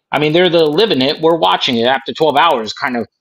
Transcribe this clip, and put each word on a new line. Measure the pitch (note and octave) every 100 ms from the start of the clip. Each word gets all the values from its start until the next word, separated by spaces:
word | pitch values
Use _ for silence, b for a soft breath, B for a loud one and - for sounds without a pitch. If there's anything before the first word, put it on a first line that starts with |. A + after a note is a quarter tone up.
| _
I | C#3
mean, | D3+
they're | E3 F3+
the | E3+
living | D#3 D#3 A3 C#3+
it. | C3 -
We're | D#3+ E3
watching | F3+ F#3 - A#2
it | A#2
after | C3+ -
twelve | B2 D#3 C3+
hours. | E3 C3 A2
Kind | - C#3 A#2+
of, | A2 _